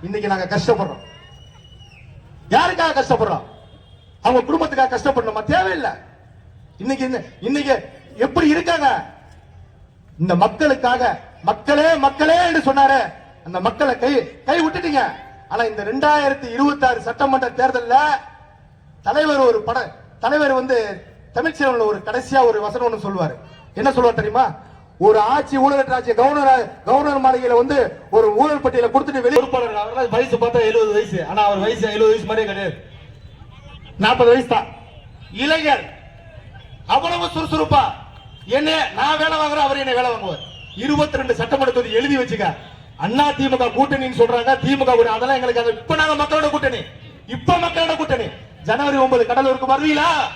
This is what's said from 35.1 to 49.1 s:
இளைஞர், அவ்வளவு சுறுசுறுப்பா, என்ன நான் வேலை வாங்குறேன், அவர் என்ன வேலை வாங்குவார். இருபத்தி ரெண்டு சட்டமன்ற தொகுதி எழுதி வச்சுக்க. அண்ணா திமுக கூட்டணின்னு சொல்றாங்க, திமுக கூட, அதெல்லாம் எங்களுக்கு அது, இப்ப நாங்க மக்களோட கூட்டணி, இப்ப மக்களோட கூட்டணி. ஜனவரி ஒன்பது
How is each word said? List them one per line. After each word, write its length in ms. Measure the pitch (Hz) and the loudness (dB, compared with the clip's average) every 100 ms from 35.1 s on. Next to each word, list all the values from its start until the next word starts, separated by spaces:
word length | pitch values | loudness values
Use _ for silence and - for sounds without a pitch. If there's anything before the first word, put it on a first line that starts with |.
| - - 202 | -20 -18 -6
இளைஞர், 420 | 277 320 302 254 - - - - - - - - - - - 262 | -2 0 2 0 -2 -18 -20 -20 -20 -20 -20 -20 -20 -20 -2 0
அவ்வளவு 320 | 339 349 349 - | 0 -4 -4 -6
சுறுசுறுப்பா, 480 | 311 311 311 262 - - - - - - - 254 | -4 -2 2 2 2 -4 -18 -20 -20 -20 -4 -2
என்ன 140 | 302 320 277 214 | 0 -2 -4 -2
நான் 240 | 269 311 | -2 0
வேலை 140 | 311 320 | -2 0
வாங்குறேன், 300 | 302 294 277 | -2 0 0
அவர் 140 | 277 | 0
என்ன 100 | 262 247 | -2 0
வேலை 100 | 247 | -2
வாங்குவார். 320 | 226 190 151 - - - 175 | -4 -8 -10 -12 -20 -20 -10
இருபத்தி 360 | 262 294 294 - | -2 0 0 -2
ரெண்டு 120 | 254 233 | -4 -4
சட்டமன்ற 320 | 233 277 269 247 | -2 0 0 0
தொகுதி 200 | 208 220 | 0 -2
எழுதி 180 | 277 269 | 0 0
வச்சுக்க. 300 | 247 220 185 - - - - - 190 | -2 -2 -4 -4 -16 -20 -20 -8 -4
அண்ணா 200 | 247 294 277 | 2 0 2
திமுக 280 | 269 254 247 - | 0 0 0 0
கூட்டணின்னு 420 | 269 269 262 247 | 0 0 -4 2
சொல்றாங்க, 300 | 233 240 240 277 | 2 2 0 0
திமுக 280 | - 277 254 240 | 0 0 2 4
கூட, 100 | 233 226 | 4 2
அதெல்லாம் 220 | 254 269 | 0 0
எங்களுக்கு 260 | 247 240 | 0 -2
அது, 100 | 233 220 | -2 -4
இப்ப 140 | - 311 | -4 -2
நாங்க 200 | 311 294 | 0 0
மக்களோட 260 | 294 302 294 | 0 0 0
கூட்டணி, 280 | 294 277 240 - - - - - 247 | -2 -4 -6 -12 -18 -20 -20 -14 -6
இப்ப 220 | - 349 | 0 0
மக்களோட 320 | 339 339 330 311 | 0 -2 -2 -2
கூட்டணி. 300 | 311 254 175 - - - 160 | -2 -4 -4 -10 -20 -14 -4
ஜனவரி 280 | 233 285 277 | -2 0 0
ஒன்பது 200 | 262 | 2